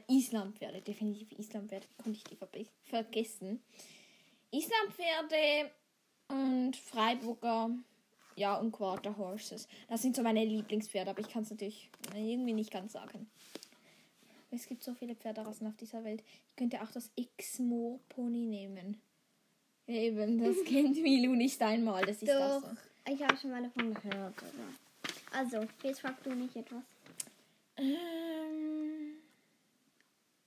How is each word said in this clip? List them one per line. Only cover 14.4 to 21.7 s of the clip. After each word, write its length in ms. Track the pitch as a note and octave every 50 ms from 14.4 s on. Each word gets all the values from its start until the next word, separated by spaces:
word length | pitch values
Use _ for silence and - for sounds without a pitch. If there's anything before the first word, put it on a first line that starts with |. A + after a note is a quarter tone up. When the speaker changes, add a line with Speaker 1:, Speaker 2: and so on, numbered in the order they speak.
| - _
Speaker 1:
Es 140 | B3 A#3+ - -
gibt 160 | B3+ A#3+ -
so 100 | B3+ B3
viele 220 | - B3 A#3+ A#3
Pferderassen 520 | - - A3+ A3 A3 A3 A3 A3 - A3 G#3+
auf 80 | G#3+ -
dieser 260 | A3+ A3 - A3+ A3+
Welt. 180 | G#3+ G#3+ A3 - - - - _ _
Ich 60 | _ -
könnte 240 | B3+ A#3+ B3+ A3+
auch 100 | A3 A3
das 200 | - B3 A#3+ - -
Exmoor-Pony 1300 | - A#3+ - _ - - - - - B3 A#3+ A#3+ A#3 A#3 A#3 B3 C4 - _ - B3+ A#3+ A#3+ A#3 A#3 A#3
nehmen. 560 | A3+ G#3+ G3+ G3 G3 G3 F#3+ F3+ G3+ G#3 - _ _ _ _ _ _ _ _ _ _ _ _ _ _ _ _ _ -
Ja, 80 | A#3
eben, 460 | A3 A3+ A#3 A3 G#3+ G#3+ G#3 A#3 A3+ A#3
das 120 | F#4+ F#4 F#4+
Speaker 2:
<laughs> 40 | F4
Speaker 1:
kennt 360 | - C4 C#4 D4 C4+ C#4 D#4
Milu 320 | E4 C#4+ C4+ B3+ A#3+ B3+ C4
nicht 260 | A#3+ A#3+ C4+ - -
einmal. 440 | A#3 G#3+